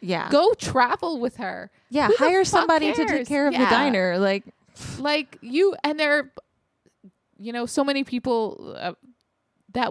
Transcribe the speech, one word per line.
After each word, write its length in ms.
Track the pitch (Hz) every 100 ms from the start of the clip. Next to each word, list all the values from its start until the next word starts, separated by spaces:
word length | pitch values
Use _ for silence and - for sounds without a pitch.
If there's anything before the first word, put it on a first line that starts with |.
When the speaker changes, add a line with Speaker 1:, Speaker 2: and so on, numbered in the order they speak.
Speaker 1:
Yeah. 280 | 180 170 190
Speaker 2:
Go 240 | 285 392
travel 680 | 466 - 254 247 - 349 285
with 180 | 240 -
her. 340 | 196 180 - _ _
Speaker 1:
Yeah, 180 | 277 277
Speaker 2:
Who 60 | 466
the 60 |
Speaker 1:
hire 160 | 311 370
Speaker 2:
fuck 40 | 370
Speaker 1:
somebody 440 | 370 330 320 311
to 40 | -
Speaker 2:
cares? 120 | 392
Speaker 1:
take 160 | 285 247
care 200 | 285 285
of 60 |
Speaker 2:
Yeah. 120 | 247 214
Speaker 1:
the 40 |
diner. 480 | 233 285 202 185 180
Like, 240 | 196 196 - _ _ - - -
Speaker 2:
Like, 380 | 285 302 269 -
you, 340 | 233 277 392 -
and 160 | 294 302
there, 320 | 294 294 269 - - _ _ _ _ _ 190 _ _ _
you 140 | 214
know, 120 | 240 240
so 180 | -
many 200 | 277 277
people, 720 | 269 247 262 233 220 - - -
uh, 140 | 175 - 254 _ _ _ _ _ _
that 120 | 240 226